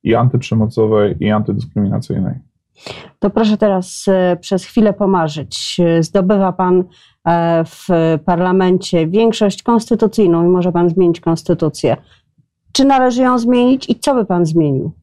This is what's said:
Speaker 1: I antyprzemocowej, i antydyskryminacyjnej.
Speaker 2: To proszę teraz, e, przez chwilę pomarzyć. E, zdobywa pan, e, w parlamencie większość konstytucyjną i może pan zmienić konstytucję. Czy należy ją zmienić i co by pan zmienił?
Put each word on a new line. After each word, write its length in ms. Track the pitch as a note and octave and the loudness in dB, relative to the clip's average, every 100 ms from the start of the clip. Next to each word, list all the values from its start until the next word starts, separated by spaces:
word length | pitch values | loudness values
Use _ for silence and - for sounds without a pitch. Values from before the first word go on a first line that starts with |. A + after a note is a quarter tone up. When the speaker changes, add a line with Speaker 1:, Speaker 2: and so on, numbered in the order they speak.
Speaker 1:
I 120 | - A2+ | 0 2
antyprzemocowej, 1000 | B2+ B2+ - A2+ G#2+ - G#2+ G#2+ G#2 F2+ | 2 0 -2 -2 -2 0 0 2 0 0
i 100 | G#2 | -2
antydyskryminacyjnej. 1040 | G#2+ G#2+ G2+ - - G2+ G2+ - - F#2 - - _ _ _ - - - _ | -2 -2 -6 -6 -4 -2 -4 -4 -4 -4 -6 -16 _ _ _ -20 -18 -20 _
Speaker 2:
To 100 | G3+ | -4
proszę 280 | A3 A3 G#3 | 0 0 2
teraz, 480 | G#3+ F#3+ F#3 - - | 0 0 -4 -6 0
e, 300 | F#3+ F3+ F3+ | 2 2 -2
przez 240 | - F#3+ - | -2 -6 -2
chwilę 280 | - G#3+ | 0 0
pomarzyć. 840 | G3 - F#3+ D#3+ D3+ C3 - - - | 0 0 0 -2 -6 -10 -10 -8 -2
E, 240 | E3+ E3 | 2 2
zdobywa 480 | D#3+ G3+ F#3 G3+ F#3+ | 0 0 0 0 0
pan, 320 | F#3 F3+ F3+ F3+ _ _ _ E3+ | -2 0 0 0 _ _ _ -2
e, 360 | E3+ E3+ E3 E3 | 0 2 0 -2
w 220 | - - E3+ D#3+ D#3 D#3 | -8 -2 0 2 0 -2
parlamencie 840 | E3+ F#3 F#3 F3+ F#3 F#3 F3 D#3+ | -2 0 2 2 0 0 -2 0
większość 560 | F#3+ A3+ A3 G#3 - | 2 0 2 -2 -2
konstytucyjną 840 | - A#3 A3+ A3 G#3+ - F#3+ E3 F3 | -2 -2 0 -2 0 2 2 2 2
i 20 | |
może 240 | F3+ F3+ | 2 0
pan 180 | F3 F3 | 0 0
zmienić 300 | E3 F3 E3 | 2 0 0
konstytucję. 800 | - D#3+ - E3+ D#3 - C#3 C#3 _ _ _ _ _ _ _ | -2 -4 -2 -2 -2 -2 -2 -2 _ _ _ _ _ _ _
Czy 140 | - C#4 | 0 2
należy 360 | C4+ B3+ A#3+ | 4 2 2
ją 160 | B3+ B3+ | 0 2
zmienić 520 | A#3 B3 B3 C4+ - | 2 2 2 0 -2
i 100 | A#3+ | -4
co 160 | - C4 | 0 -2
by 100 | G#3 | 0
pan 200 | F3 E3 | 0 0
zmienił? 460 | D#3+ D3+ C3+ D#3 - | 0 0 -2 -6 -10